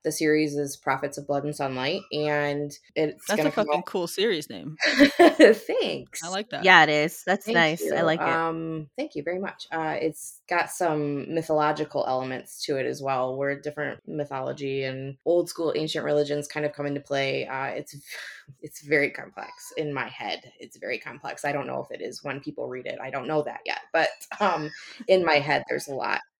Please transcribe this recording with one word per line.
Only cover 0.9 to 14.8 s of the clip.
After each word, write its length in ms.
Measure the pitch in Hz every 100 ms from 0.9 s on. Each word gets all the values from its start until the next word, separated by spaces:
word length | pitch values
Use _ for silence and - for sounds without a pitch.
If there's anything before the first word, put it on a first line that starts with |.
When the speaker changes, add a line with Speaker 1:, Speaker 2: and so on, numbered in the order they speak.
| 135 139 139
Speaker 1:
of 80 | 143
Blood 160 | 143
and 120 | 143 147
Sunlight, 460 | 139 127 135 190 -
and 580 | 147 151 147 147 143 147 - _
it's 320 | - 151 - -
Speaker 2:
That's 100 | 214
Speaker 1:
gonna 100 | 151
Speaker 2:
a 40 |
Speaker 1:
come 140 | 233 151
Speaker 2:
fucking 140 | 151
Speaker 1:
out 60 | -
Speaker 2:
cool 200 | 190 170
series 420 | - 214 170 -
name. 280 | - - 156
Speaker 1:
<laughs> 380 | - - 285 -
Thanks. 1040 | 349 - 240 220 - 508 277 143 - -
Speaker 2:
I 60 | 170
like 220 | 190 220
that. 120 | 143
Speaker 3:
Yeah, 200 | 185 180
it 40 | 151
is. 340 | 151 156 - -
That's 180 | 202
Speaker 1:
Thank 100 | - 226
Speaker 3:
nice. 260 | 160 170 160
I 40 | 151
Speaker 1:
you. 40 |
Speaker 3:
like 160 | 165 160
it. 80 | 160
Speaker 1:
Um, 600 | 165 165 165 165 160 151 -
thank 200 | 302 -
you 60 |
very 140 | 147 185
much. 260 | 196 - -
Uh, 240 | 160 160 147
it's 400 | 160 156 - - -
got 220 | 175 -
some 640 | - 175 151 147 143 -
mythological 680 | 165 160 156 151 151 151 147 -
elements 560 | 131 131 127 - - -
to 100 | 135
it 100 | 127
as 160 | 131
well, 340 | 135 131 127 131
where 220 | 143 143
different 400 | 147 147 143 - -
mythology 800 | 156 147 135 131 143 139 135